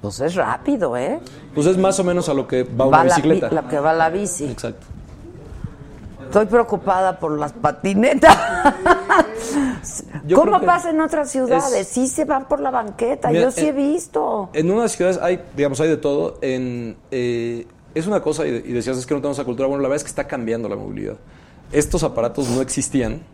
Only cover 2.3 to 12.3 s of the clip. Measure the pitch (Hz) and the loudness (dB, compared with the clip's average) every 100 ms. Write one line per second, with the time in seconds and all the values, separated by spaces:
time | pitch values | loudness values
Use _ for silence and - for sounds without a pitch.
2.3 | 139 127 127 123 117 131 151 175 170 143 | -2 0 -2 -2 2 4 6 6 4 4
3.3 | 160 117 160 131 151 147 160 160 175 208 | 2 2 -2 -2 0 2 4 2 0 -4
4.3 | - 143 117 117 110 - - - - - | -4 -6 -6 -8 -10 -16 -18 -18 -18 -18
5.3 | - - - - - - - - - - | -18 -16 -12 -12 -12 -18 -18 -18 -18 0
6.3 | 202 214 233 233 196 - 185 190 185 165 | 2 4 2 2 -2 0 2 2 0 -4
7.3 | 151 147 - 151 - 190 196 240 277 320 | -4 -4 -2 -4 -2 -2 2 2 6 8
8.3 | - - - 285 - 359 359 - 381 - | 8 4 2 2 2 2 2 4 2 2
9.3 | - 262 277 262 254 - - - 151 147 | -2 -4 -2 -2 -4 -10 -14 -12 -12 2
10.3 | 185 330 403 294 349 349 311 311 320 285 | 4 6 4 4 2 2 0 0 -2 -2
11.3 | 262 254 - 277 226 190 - 262 - 302 | -2 2 2 2 0 -2 -2 -2 0 -2